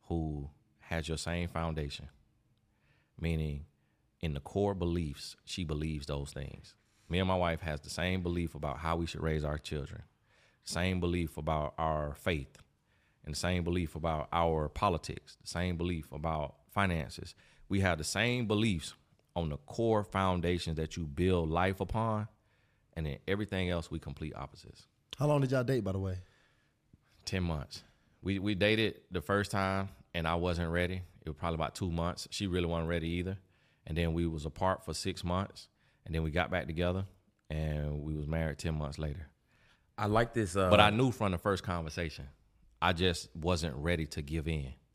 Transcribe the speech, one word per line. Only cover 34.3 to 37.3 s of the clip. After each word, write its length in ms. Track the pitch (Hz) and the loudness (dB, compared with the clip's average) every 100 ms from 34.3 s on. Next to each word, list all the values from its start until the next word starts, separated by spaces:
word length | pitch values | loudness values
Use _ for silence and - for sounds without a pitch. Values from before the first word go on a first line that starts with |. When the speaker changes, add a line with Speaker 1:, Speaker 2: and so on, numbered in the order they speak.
| 80 | -2
Speaker 1:
apart 400 | 78 - 92 92 | -8 0 0 2
for 80 | - | -2
six 320 | 80 95 90 | -4 -4 -4
months, 440 | 87 90 98 - - _ _ _ | -2 -2 -2 -8 -20 _ _ _
and 100 | - | -4
then 80 | 80 | -2
we 80 | 80 | 0
got 200 | 78 87 | 0 0
back 160 | 90 80 | 0 -2
together, 400 | 80 87 90 98 - _ | 0 0 0 -4 -10 _